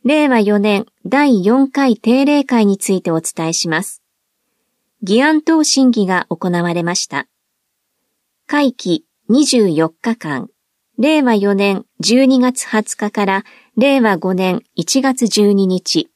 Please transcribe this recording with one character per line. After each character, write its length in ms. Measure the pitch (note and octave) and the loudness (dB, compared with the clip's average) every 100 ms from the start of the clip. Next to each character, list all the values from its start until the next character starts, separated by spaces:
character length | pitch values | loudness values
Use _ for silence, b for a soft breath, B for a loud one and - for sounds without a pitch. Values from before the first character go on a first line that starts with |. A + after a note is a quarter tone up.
令 240 | B3 D4+ D4 | 0 0 2
和 120 | A#3+ | 2
四 180 | G#3 G#3 | 2 0
年 280 | G#3+ G3+ - _ F#3 | 0 -2 -4 _ -4
第 380 | C4 D4 A3 | 0 2 2
四 260 | F#3 B3+ C4+ | 2 2 0
回 260 | C#4 C4+ G#3 | 0 0 0
定 280 | A3+ B3+ | 0 2
例 200 | C#4 D4 | 2 0
会 220 | C4+ A#3+ G#3 | 0 2 2
に 120 | G3 | 0
つ 140 | - | -2
い 100 | F#3 | -4
て 80 | F3 | -2
お 100 | E3 | -4
伝 280 | E3 - D#3+ | -4 -6 -6
え 40 | |
し 160 | E3 E3+ | -4 -4
ま 140 | D#3+ | -4
す。 200 | G3 - _ _ _ _ _ _ _ _ _ _ | -6 -14 _ _ _ _ _ _ _ _ _ _
議 200 | F#3 A3 | -2 0
案 200 | D4 D#4 | 2 0
等 220 | D#4 D#4+ | 2 0
審 260 | D4 C4+ C4 | 2 2 2
議 160 | A#3 F#3+ | 2 0
が 200 | F3+ - | -2 -4
行 200 | E3+ F#3 | -6 -4
わ 240 | F3 F3 | -2 -2
れ 80 | E3+ | -2
ま 120 | E3+ | -4
し 140 | F3+ - | -6 -6
た。 180 | C#3 - _ _ _ _ _ _ _ _ _ _ _ - | -10 -10 _ _ _ _ _ _ _ _ _ _ _ -6
会 260 | D4 C#4 | -2 -2
期 320 | - F#3 E3 _ _ - | -2 -4 -4 _ _ 0
二 160 | B3 C#4+ | 2 2
十 220 | B3+ G3+ | 2 2
四 200 | D#3 D#3+ _ | 2 -2 _
日 160 | A3+ A3+ | -6 -6
間、 320 | D#3+ C3+ - _ _ _ _ - | -6 -8 -10 _ _ _ _ -2
令 240 | C4+ D#4 | 0 2
和 120 | B3+ | 2
四 200 | G#3+ G3+ | 2 0
年 300 | G3 G3+ G3 - _ | 0 0 -2 -8 _
十 240 | D3+ B3 C4+ | 0 4 4
二 120 | C4 | 4
月 260 | B3 B3+ | 2 -2
二 180 | - G#3+ | -4 -4
十 140 | G#3+ - | -4 -8
日 140 | G#3 | -6
か 160 | G#3+ G3 | -4 -2
ら 180 | F#3+ b b b - | -2 b b b 0
令 240 | C#4 C4+ | 2 2
和 160 | A3 F3+ | 2 0
五 160 | F#3 | -2
年 280 | F#3 F#3 F3+ _ | -2 -2 -4 _
一 260 | - E3 C4+ | -8 -2 -2
月 260 | C4 B3+ A3+ | -2 -2 -2
十 260 | G#3 G#3 | 2 2
二 140 | G3 F#3+ | 2 0
日。 440 | F#3 - E3 - | -2 -2 -4 -4